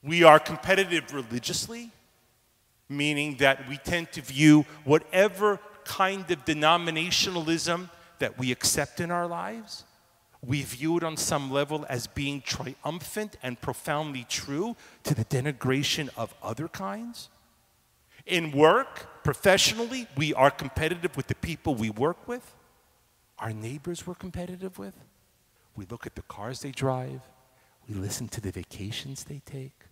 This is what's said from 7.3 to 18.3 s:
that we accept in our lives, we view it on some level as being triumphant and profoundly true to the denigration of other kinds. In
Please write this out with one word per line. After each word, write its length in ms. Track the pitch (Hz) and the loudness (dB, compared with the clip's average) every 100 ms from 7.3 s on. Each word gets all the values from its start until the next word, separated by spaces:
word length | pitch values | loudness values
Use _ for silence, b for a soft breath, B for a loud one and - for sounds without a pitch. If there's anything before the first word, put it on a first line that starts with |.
| 175 156 165 170 170 180 B B B | -2 0 0 0 -4 -6 B B B
that 180 | 120 - | -6 -2
we 140 | 127 | -4
accept 480 | 120 - - 143 - | 0 0 0 -2 -4
in 120 | 170 | -4
our 160 | 175 175 | -2 -2
lives, 560 | 170 185 226 214 - - _ _ _ _ _ 123 | -6 -8 -10 -14 -18 -18 _ _ _ _ _ -4
we 160 | 143 | -4
view 360 | 131 123 156 170 | -4 -6 -2 0
it 60 | |
on 140 | 165 156 | -2 -4
some 340 | - 151 135 | -2 -2 0
level 340 | 135 143 151 151 | -2 0 -4 -4
as 180 | 127 113 | -6 -6
being 340 | - 139 143 | -6 -4 -4
triumphant 960 | - - 151 139 147 170 - 214 214 - | -6 -6 -8 -8 -8 -8 -8 -8 -8 -8
and 160 | 131 123 | -10 -8
profoundly 680 | - 123 - 151 156 135 117 | -8 -8 -4 -4 -4 -8 -8
true 460 | - - 143 196 233 B B | -8 -6 -4 -4 -6 B B
to 100 | - | -4
the 120 | 147 113 | -2 0
denigration 840 | 135 139 135 127 131 139 - 139 - | 0 -2 -2 0 0 0 -2 -4 -6
of 180 | 113 - | -8 -8
other 260 | 101 110 160 | -10 -8 -8
kinds. 640 | - 190 202 233 233 - _ _ _ _ _ _ _ _ b | -8 -8 -8 -12 -14 -18 _ _ _ _ _ _ _ _ b
In 260 | - | -2